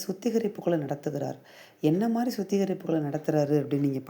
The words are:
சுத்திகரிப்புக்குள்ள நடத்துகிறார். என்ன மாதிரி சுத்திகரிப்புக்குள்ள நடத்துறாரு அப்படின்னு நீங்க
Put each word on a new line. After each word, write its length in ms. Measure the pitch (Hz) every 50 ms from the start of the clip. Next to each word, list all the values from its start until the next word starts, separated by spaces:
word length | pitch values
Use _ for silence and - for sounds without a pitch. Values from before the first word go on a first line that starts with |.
| - -
சுத்திகரிப்புக்குள்ள 680 | 185 - - 240 214 226 226 202 208 - - 180 170 160
நடத்துகிறார். 600 | 147 139 151 139 - 151 147 143 135 131 135 - - - - - - - - -
என்ன 280 | - 151 160 185 220 233
மாதிரி 260 | 226 233 240 254 214
சுத்திகரிப்புக்குள்ள 640 | - 196 - 202 196 196 190 185 185 - 165 165 160
நடத்துறாரு 680 | 151 143 143 151 156 - 151 151 147 143 147 147 139
அப்படின்னு 140 | 127 147 139
நீங்க 200 | 143 143 135 131 131 -